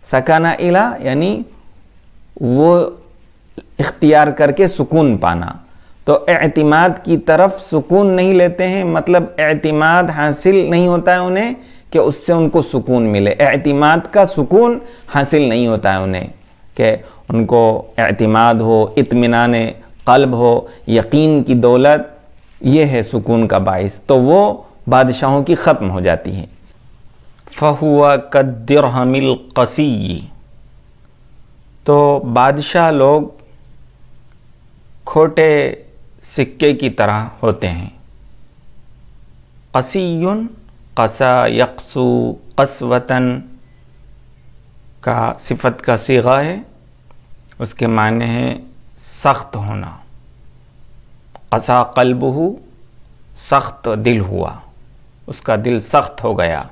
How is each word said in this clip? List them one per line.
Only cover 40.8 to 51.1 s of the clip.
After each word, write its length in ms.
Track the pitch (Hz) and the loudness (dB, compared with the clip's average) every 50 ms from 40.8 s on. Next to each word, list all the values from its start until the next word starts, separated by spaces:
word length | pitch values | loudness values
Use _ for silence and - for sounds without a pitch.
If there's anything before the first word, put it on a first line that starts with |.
| - - - | -20 -12 -4
क़सा 500 | - 113 107 - - 135 127 123 123 120 | -2 -2 -2 0 0 0 2 2 2 0
यक़सु 880 | 113 117 113 123 123 - - - - - 135 127 123 123 120 120 120 117 - - - - | 0 0 0 -2 -2 -4 -18 -20 -12 -6 -4 -2 0 0 -2 -4 -6 -8 -12 -18 -10 -2
क़सवतन 680 | - 139 139 - - - 120 123 123 120 - 131 127 127 127 123 131 127 - - - - - - _ - - - - - - - - - - - _ _ - - - - - _ - - - - - - | -2 -2 -2 -2 -10 -4 -2 -2 -2 -2 -2 -4 -2 -2 -2 -4 -6 -10 -16 -20 -20 -20 -20 -20 _ -20 -20 -20 -20 -20 -20 -20 -20 -20 -20 -20 _ _ -20 -20 -20 -20 -20 _ -20 -20 -20 -20 -10 -6
का 280 | 123 117 117 113 120 117 - | -4 -4 -2 -4 -4 -6 -10
सिफत 420 | - - 123 - - 127 120 - | -8 -8 -8 -2 -2 -4 -4 -2
का 160 | - - 120 | -4 -2 -2
सीगा 400 | 107 - - - 123 113 123 131 139 | -2 0 0 0 2 2 2 0 0
है, 240 | 143 156 180 202 247 - - - _ - - _ - - - - - _ - - - - - - | 0 -4 -8 -10 -14 -18 -20 -20 _ -20 -20 _ -20 -20 -20 -20 -20 _ -20 -20 -20 -20 -14 -12
उसके 260 | 117 104 - - 120 113 | -12 -12 -6 -4 -4 -2
माने 360 | 113 110 107 107 113 117 117 | 0 0 0 0 -2 -2 -4
हैं 280 | 117 117 120 127 127 123 - - - - - - - - - - - - | -4 -4 -4 -4 -6 -6 -8 -14 -20 -20 -20 -20 -20 -20 -20 -20 -20 -20
सख्त 400 | - - - - - - - - | -4 -2 -2 -2 -2 -6 -14 -12
होना। 420 | 107 104 101 104 101 92 87 85 - - - - - - - - - - - - - - _ _ - - - - - - - | -10 -10 -8 -8 -10 -10 -12 -16 -20 -20 -20 -20 -20 -20 -20 -20 -20 -20 -20 -20 -20 -20 _ _ -20 -20 -20 -20 -20 -20 -20